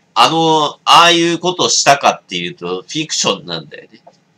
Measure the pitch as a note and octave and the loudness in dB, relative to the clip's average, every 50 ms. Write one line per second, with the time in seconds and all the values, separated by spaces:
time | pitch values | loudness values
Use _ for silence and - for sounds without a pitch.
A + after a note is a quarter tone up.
0 | _ _ _ A2+ B2 C3+ D#3+ E3 E3 E3 D#3+ D#3 D3 C#3+ - - _ - C#3 D#3+ | _ _ _ 0 0 2 2 0 2 2 2 2 0 -2 -6 -4 _ 4 4 6
1 | E3+ F3 E3+ E3+ E3 E3+ E3+ E3 E3+ F#3 F3+ E3 B2+ A2+ - - - C#3+ C#3 - | 6 6 4 2 2 0 -2 -2 -4 -4 -2 -2 -2 -2 -2 0 2 2 2 2
2 | B2+ A2 - - _ - F#2 F2 F2 F2 E2+ - F2 F2 F#2 F#2 - - - D#3 | 2 0 -2 -2 _ -10 -10 -8 -8 -10 -10 -10 -8 -8 -8 -8 -8 -10 -8 -8
3 | D3+ D#3 - - - B2 G2 F2 D#2 F2 E2+ E2 C#2+ D2 - - - _ - - | -8 -6 -6 -4 -4 -4 -4 -4 -8 -12 -12 -12 -12 -16 -20 -20 -20 _ -20 -20
4 | _ - _ _ _ _ _ | _ -20 _ _ _ _ _